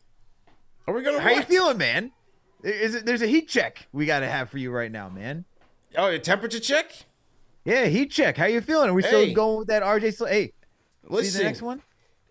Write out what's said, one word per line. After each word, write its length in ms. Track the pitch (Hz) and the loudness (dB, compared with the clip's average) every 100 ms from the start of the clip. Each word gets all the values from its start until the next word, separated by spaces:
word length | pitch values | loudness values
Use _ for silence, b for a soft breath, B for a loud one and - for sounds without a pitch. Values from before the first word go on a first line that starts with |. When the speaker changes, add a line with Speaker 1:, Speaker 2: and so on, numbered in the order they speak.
| _ _ - _ _ _ - - - | _ _ -20 _ _ _ -20 -12 -6
Speaker 1:
Are 60 | |
we 100 | 226 | -4
gonna 160 | 269 285 | -2 0
Speaker 2:
how 100 | 208 | 2
you 60 | 254 | 2
Speaker 1:
what? 100 | - | 4
Speaker 2:
feeling, 300 | 359 349 226 | 4 4 2
man? 340 | 123 135 240 _ _ _ _ _ | 0 -2 -6 _ _ _ _ _
I-, 40 | - | -6
is 260 | 208 220 233 | -2 -2 -2
it, 100 | 220 | -2
there's 160 | 240 | 0
a 60 | 226 | 2
heat 220 | 311 320 | 2 2
check 380 | 247 123 - - | -2 -2 -8 -12
we 140 | 139 151 | -4 0
gotta 220 | 147 127 | 0 0
have 220 | 135 127 | -4 -6
for 80 | 139 | -8
you 140 | 127 | -6
right 200 | 123 117 | -4 -6
now, 180 | 110 95 | -8 -12
man. 340 | 95 110 156 - _ _ _ _ - | -12 -10 -10 -14 _ _ _ _ -2
Speaker 1:
Oh, 100 | 190 | 0
a 100 | 160 | -2
temperature 420 | 165 196 226 226 | -2 -2 -2 -6
check? 300 | 226 294 330 - - _ _ _ _ _ - | -2 -2 -2 -14 -20 _ _ _ _ _ -2
Speaker 2:
Yeah, 220 | 240 214 | 0 2
heat 240 | 185 277 | 2 0
check. 260 | - 220 139 | 2 0 2
How 80 | 185 | 0
you 160 | 233 | 0
feeling? 280 | 254 311 247 | 0 2 4
Are 40 | |
we 100 | 185 | 2
still 220 | - 214 208 | 4 4 4
Speaker 1:
Hey. 80 | |
Speaker 2:
going 240 | 185 220 220 | 2 2 0
with 80 | 220 | 0
that 160 | 214 | 0
R 160 | 196 208 | 2 2
J 120 | 220 | 0
slo-, 160 | - 208 | -2 0
hey, 180 | 208 156 | 0 -2
see 60 | - _ _ _ _ - | -10 _ _ _ _ -4
Speaker 1:
Listen. 300 | 202 196 190 | -2 0 0
Speaker 2:
the 40 | |
next 180 | 180 - | -2 -2
one? 200 | 233 262 _ _ _ _ _ | -10 -10 _ _ _ _ _